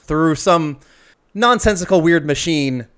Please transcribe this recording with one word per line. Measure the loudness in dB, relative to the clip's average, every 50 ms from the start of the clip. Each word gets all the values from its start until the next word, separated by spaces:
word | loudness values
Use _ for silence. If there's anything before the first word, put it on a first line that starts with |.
| _
Through | -6 -2 0 0 0 0
some | 0 0 2 2 2 0 -2 -8 -12 _ _ _ _ _ _ _ _ _ _ -6
nonsensical | 0 0 2 2 2 0 0 -2 -2 -2 0 2 2 4
weird | 4 2 2 0
machine, | -2 -4 -4 -2 -2 -2 -2 -2 -2 -4 -6 -8 -12 _